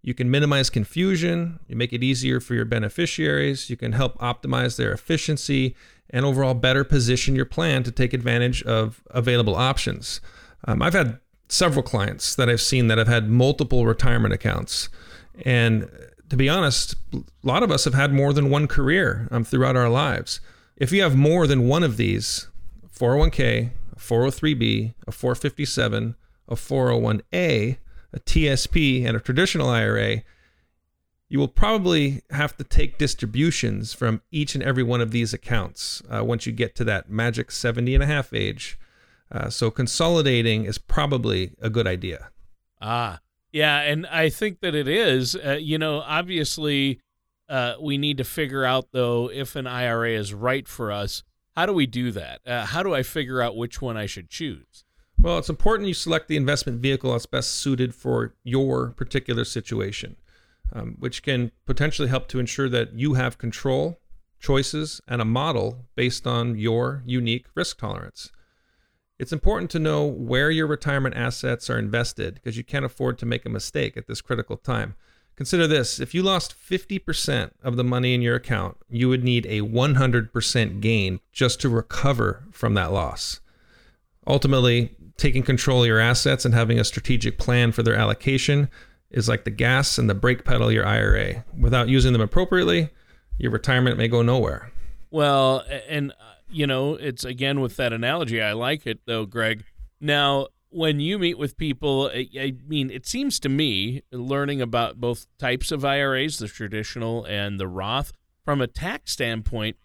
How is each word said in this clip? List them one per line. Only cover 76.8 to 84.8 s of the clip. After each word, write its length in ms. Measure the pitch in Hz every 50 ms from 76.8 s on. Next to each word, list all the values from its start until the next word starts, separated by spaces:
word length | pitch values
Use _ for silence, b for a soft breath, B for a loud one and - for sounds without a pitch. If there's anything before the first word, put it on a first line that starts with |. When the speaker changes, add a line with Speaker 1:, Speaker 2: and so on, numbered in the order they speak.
| - - 202 190
Speaker 1:
percent 560 | - - 160 - - - 139 120 92 - _ _
of 140 | - 131 120
the 80 | 120 123
money 300 | 123 123 123 123 127 127
in 80 | 123
your 120 | 120 120 120
account, 440 | 123 - - 123 98 92 92 - - - _
you 220 | 123 117 127 127
would 120 | 127 127
need 240 | 123 123 120 120 113
a 140 | - 107 107
one 360 | 107 107 110 120 127 147 143
hundred 360 | 127 135 127 120 120 113 -
percent 480 | - 120 110 - - 127 113 95 87 101
gain 400 | 104 110 113 107 98 95 92 90 _ _
just 280 | _ - 135 123 - -
to 80 | - 135
recover 760 | 117 - - - - - - 139 139 117 110 98 - - - -
from 220 | - - - 113 104
that 180 | 101 87 80
loss. 480 | 95 98 82 62 - - - - - - b b b b b b b b b b b b b b _ _ _
Ultimately, 720 | - 139 139 - 139 135 131 123 123 117 120